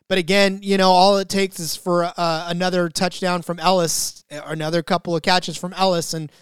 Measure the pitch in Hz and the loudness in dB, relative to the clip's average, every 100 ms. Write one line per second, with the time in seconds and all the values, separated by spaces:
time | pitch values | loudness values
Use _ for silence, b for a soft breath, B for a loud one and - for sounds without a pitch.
0 | - 190 165 202 196 196 196 196 185 180 | -4 -2 2 4 2 0 -2 2 6 6
1 | 196 196 185 196 196 185 156 - 185 175 | 6 4 0 -2 -2 -4 -10 -6 0 0
2 | 170 - 170 160 170 175 185 180 170 - | 0 -2 -2 -2 -4 -2 0 0 -2 -2
3 | 180 - 185 180 165 170 170 190 165 - | -4 -2 -2 -2 -4 0 2 2 2 -2
4 | - - _ 147 147 156 156 170 - 175 | -6 -10 _ -16 -10 -6 -2 -2 0 -2
5 | 175 165 190 185 180 151 180 180 190 170 | -2 -2 2 0 0 -8 -10 -2 0 0
6 | - 160 151 b | -4 -8 -10 b